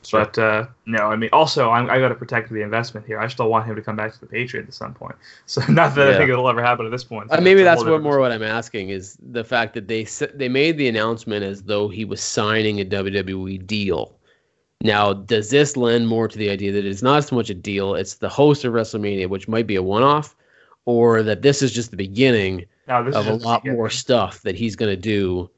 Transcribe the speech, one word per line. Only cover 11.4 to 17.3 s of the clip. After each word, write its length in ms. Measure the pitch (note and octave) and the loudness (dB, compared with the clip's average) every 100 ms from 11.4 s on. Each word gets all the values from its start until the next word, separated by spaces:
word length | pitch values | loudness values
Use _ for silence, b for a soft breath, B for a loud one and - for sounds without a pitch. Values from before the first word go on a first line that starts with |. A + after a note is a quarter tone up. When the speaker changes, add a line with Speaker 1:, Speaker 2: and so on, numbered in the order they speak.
Speaker 1:
as 200 | G2 G2+ | -4 -8
though 260 | G2+ G#2 G#2 | -4 -2 -2
he 160 | G2 | -6
was 160 | G#2 G2 | -8 -8
signing 600 | - - G#2+ A2 G#2+ G#2 | -4 -2 0 2 0 -2
a 40 | |
W 320 | F#2+ G2 G2 G2 | -4 -4 -2 -4
W 320 | F#2+ F#2+ F#2+ | -4 -6 -8
E 80 | F#2+ | -10
deal. 580 | F#2 G#2+ G2+ D#2+ - _ _ _ _ _ _ _ | -6 -4 -2 -2 -6 _ _ _ _ _ _ _
Now, 320 | A2 G#2 G#2 | 0 2 2
does 340 | G2 G2 A2+ G#2 | 0 -2 -2 2
this 260 | C#3 C#3+ | 2 2
lend 320 | C3 A#2+ A#2 A#2 | 2 2 2 2
more 200 | A2+ A2 | 0 -2
to 80 | G#2+ | -2
the 140 | G#2 | -4
idea 200 | G2 G2+ | -2 -2
that 120 | G2+ | -2
it's 160 | G2 G2 | -4 0
not 220 | B2+ D3 | 4 4
so 120 | C#3+ | 2